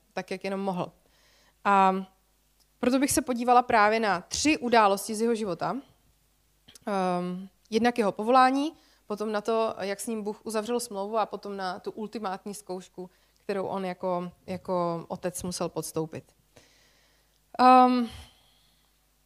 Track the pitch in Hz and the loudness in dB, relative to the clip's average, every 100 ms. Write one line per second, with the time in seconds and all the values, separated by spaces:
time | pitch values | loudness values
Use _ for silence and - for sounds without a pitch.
0 | _ 190 180 190 190 196 196 175 - _ | _ -10 -8 -8 -6 -6 -4 -4 -6 _
1 | _ _ _ _ _ _ 208 196 190 190 | _ _ _ _ _ _ 2 6 6 2
2 | 190 _ _ _ _ _ _ - 247 262 | -4 _ _ _ _ _ _ -4 0 2
3 | 277 320 339 233 247 247 247 226 208 226 | 2 0 -2 -2 4 4 6 4 4 4
4 | 214 175 - - 294 311 240 233 202 196 | 2 -2 -4 -2 0 2 4 6 6 2
5 | - 214 233 220 208 165 156 240 - _ | -4 -2 -2 -2 -4 -4 -4 -6 -10 _
6 | _ _ _ _ _ _ _ - 214 196 | _ _ _ _ _ _ _ -14 -6 -2
7 | 180 180 180 180 196 _ - 220 240 240 | 0 -2 -4 -8 -12 _ -4 0 0 2
8 | 202 - 214 262 262 269 302 - _ _ | -2 -2 2 6 6 2 -4 -8 _ _
9 | - 202 214 208 214 226 220 - 196 196 | -12 -8 -4 -4 -2 0 -2 -4 -6 -6
10 | - 220 208 208 226 214 214 240 240 196 | -6 -6 -8 -10 -6 -6 -4 -4 -4 -8
11 | 202 226 202 208 202 196 185 196 202 226 | -4 -4 -4 -6 -10 -8 -8 -8 -10 -10
12 | 208 233 202 190 208 196 - 185 180 - | -10 -8 -8 -8 -12 -14 -12 -12 -12 -18
13 | 180 _ _ _ - 196 190 196 185 180 | -18 _ _ _ -8 -6 -4 -6 -6 -6
14 | 185 175 175 - - 180 - 180 170 170 | -4 -4 -6 -12 -12 -10 -4 -2 -2 -4
15 | - 185 180 - 180 - 170 160 - 160 | -8 -8 -8 -6 -8 -6 -6 -6 -6 -6
16 | 160 - - _ _ _ _ _ _ _ | -6 -8 -16 _ _ _ _ _ _ _
17 | _ _ _ _ _ - 254 254 254 247 | _ _ _ _ _ 4 8 8 8 4
18 | 226 - - _ _ _ _ _ _ _ | -2 -8 -20 _ _ _ _ _ _ _
19 | _ _ | _ _